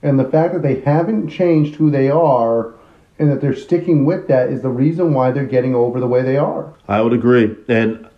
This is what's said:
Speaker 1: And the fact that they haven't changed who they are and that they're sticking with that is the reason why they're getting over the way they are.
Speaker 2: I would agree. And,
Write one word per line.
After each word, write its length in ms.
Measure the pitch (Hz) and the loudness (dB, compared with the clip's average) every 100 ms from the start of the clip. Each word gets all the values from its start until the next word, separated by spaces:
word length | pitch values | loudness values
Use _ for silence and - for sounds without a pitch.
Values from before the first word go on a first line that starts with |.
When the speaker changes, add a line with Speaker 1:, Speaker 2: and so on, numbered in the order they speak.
Speaker 1:
And 160 | 147 135 | 0 0
the 60 | |
fact 280 | 127 156 170 | 2 2 0
that 80 | 180 | 0
they 180 | 143 131 | -2 -2
haven't 480 | - 151 170 220 165 | 0 0 0 -2 -4
changed 480 | - 180 160 147 - | -2 0 2 0 0
who 120 | 156 | 0
they 220 | 143 135 | 2 2
are 640 | 147 165 127 117 113 113 - - _ _ _ | 2 2 2 2 0 -4 -10 -20 _ _ _
and 100 | 151 | 0
that 100 | 139 | 0
they're 140 | 143 | -2
sticking 500 | 135 - 175 175 156 | -4 -2 -2 2 2
with 220 | 135 180 - | 2 -2 0
that 220 | 131 123 | 0 0
is 140 | 131 | -2
the 80 | 127 | -4
reason 440 | 120 143 165 175 | 0 0 0 0
why 160 | 139 127 | 2 0
they're 140 | 131 | 0
getting 280 | 135 127 131 | -2 -2 0
over 280 | 123 120 123 | 0 0 0
the 80 | 123 | 0
way 140 | 127 | 0
they 140 | 131 135 | 0 0
are. 360 | 151 - - - - | -2 -4 -10 -16 -4
Speaker 2:
I 120 | 104 | 0
would 120 | 113 | 2
agree. 420 | 120 113 123 107 104 - | 0 2 2 2 -2 -2
And, 360 | 117 110 113 - | 0 0 -4 -14